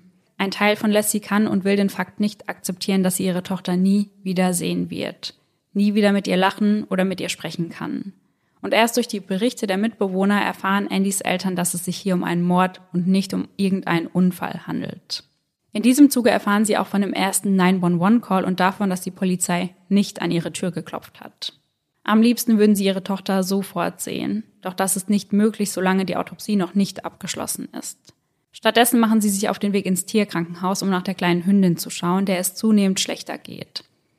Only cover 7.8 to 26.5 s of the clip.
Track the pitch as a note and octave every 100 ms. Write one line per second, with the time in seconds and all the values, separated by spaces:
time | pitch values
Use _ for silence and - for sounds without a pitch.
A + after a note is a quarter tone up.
7.8 | E3 - G3 - _ _ _ _ F#3 G#3
8.8 | A#3 - - G3+ - F#3+ A#3+ - G#3 F#3+
9.8 | A3 - G3 F#3 G3 G3+ - F#3 G3 G3+
10.8 | G3+ F#3+ G3 G3 - F#3 F#3 F#3 F3 F3
11.8 | - F3 G3 F3+ - F3 F3 F3+ F#3 F#3
12.8 | - F3 F3+ F#3+ F#3+ F#3+ - - G3 F#3+
13.8 | - E3+ E3 F3+ F#3 F3 - F3 - -
14.8 | - - - - - _ _ _ _ G#3+
15.8 | G#3+ C4 C#4+ B3+ A3+ G3+ G#3 G3+ G#3 G3+
16.8 | F#3 G3+ G3 - F#3+ F#3 G3+ F#3+ F3+ F#3
17.8 | F3 F3 F#3 A#3 - F#3+ F#3 F3+ F#3 F#3+
18.8 | G3+ F#3 F#3 - F#3+ F3+ - F3 F3+ -
19.8 | _ G3 G3+ - E3+ E3+ D#3+ D#3+ F#3 E3+
20.8 | - - - - - - - - _ _
21.8 | _ _ - A3 A3+ A#3 - A3 G#3+ G3+
22.8 | F#3+ F#3+ F#3 G3 - F#3+ F#3 G3 F#3+ F3+
23.8 | F3 F#3 - - - G#3 - _ F#3 F#3
24.8 | F#3+ F#3+ - G3+ - G3+ G#3+ G#3 G3+ -
25.8 | F#3 F#3+ F#3 - - F3+ -